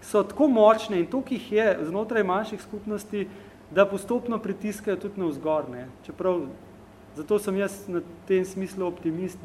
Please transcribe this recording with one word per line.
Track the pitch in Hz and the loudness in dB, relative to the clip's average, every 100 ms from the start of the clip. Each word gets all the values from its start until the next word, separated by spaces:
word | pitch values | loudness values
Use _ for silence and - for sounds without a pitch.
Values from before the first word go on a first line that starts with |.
so | - 214 | 0 2
tako | 202 - 294 | 2 4 4
močne | 233 208 220 - 190 | 8 8 8 2 0
in | 170 | 0
toliko | 262 262 | -2 -4
jih | 247 - | -6 0
je | 208 220 175 | 2 4 2
znotraj | 156 185 214 226 | 0 -2 0 2
manjših | 190 185 214 202 | 2 2 0 -6
skupnosti, | - 208 208 208 - 208 190 - - - - | -10 -10 -6 -8 -6 -6 -6 -8 -20 -20 -4
da | 156 202 | 4 4
postopno | 196 - 240 240 226 | 4 -2 -4 -2 -4
pritiskajo | 220 196 214 208 - 185 | -4 -6 -6 -6 -4 -4
tudi | 202 196 | -4 -4
navzgor, | 175 139 151 156 127 | -4 -2 0 0 -2
ne. | 123 127 - - | -10 -14 -16 -16
Čeprav, | 147 185 175 139 - - - - - - 143 | -4 0 0 -2 -10 -18 -20 -20 -20 -20 -10
zato | 151 208 | 0 0
sem | 202 190 | 2 0
jaz | 196 196 - | -2 -4 -6
na | 175 165 - - | -6 -6 -10 0
tem | 190 | 2
smislu | 185 190 190 196 180 | 2 -4 -6 -4 -4
optimist, | 175 165 165 185 180 | -4 -4 -4 -6 -8